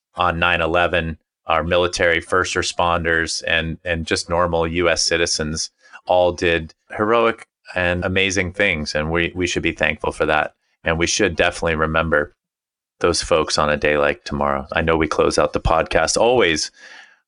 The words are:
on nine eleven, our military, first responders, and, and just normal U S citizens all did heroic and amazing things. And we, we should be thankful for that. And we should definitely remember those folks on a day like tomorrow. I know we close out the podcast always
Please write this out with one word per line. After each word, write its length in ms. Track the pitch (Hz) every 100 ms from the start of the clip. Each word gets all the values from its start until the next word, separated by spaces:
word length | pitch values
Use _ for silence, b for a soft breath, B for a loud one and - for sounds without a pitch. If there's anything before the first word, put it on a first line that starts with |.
| _
on 240 | - 87 82
nine 220 | 87 85
eleven, 560 | 82 85 87 87 82 76 _ _ -
our 180 | 82
military, 560 | 80 87 90 - 90 82
first 340 | - 92 90
responders, 880 | 92 82 - 87 85 82 82 82 - -
and, 320 | 82 80 78
and 240 | 90 85 80
just 220 | 95 -
normal 380 | 85 87 82 82
U 240 | 85 85
S 100 | 80
citizens 680 | - 82 82 - 78 80 - B B B
all 280 | - 90 90
did 420 | 87 87 85 80 - -
heroic 540 | - 107 117 113 110 - _ -
and 300 | - 90 90
amazing 480 | 90 95 98 92 90
things. 420 | - 101 82 76
And 160 | 76 76
we, 220 | 85 85
we 120 | 90 90
should 160 | -
be 100 | 82
thankful 400 | 78 78 78 80
for 140 | - 78
that. 280 | 78 73 - _ _
And 140 | 80 82
we 80 | 85
should 280 | - 101
definitely 420 | 80 87 - 85 80
remember 580 | 80 80 82 76 73 _ _ _ _ _ _ -
those 220 | 87 82
folks 340 | - 82 78 -
on 140 | 76
a 80 | 73
day 180 | 73 73
like 260 | 71 71
tomorrow. 420 | - 71 71 69 71
I 100 | 85
know 160 | 80 82
we 100 | 78
close 300 | - 80 78
out 160 | 73
the 60 | -
podcast 580 | - 82 78 85 80 -
always 520 | 117 127 92 78 - B B B B B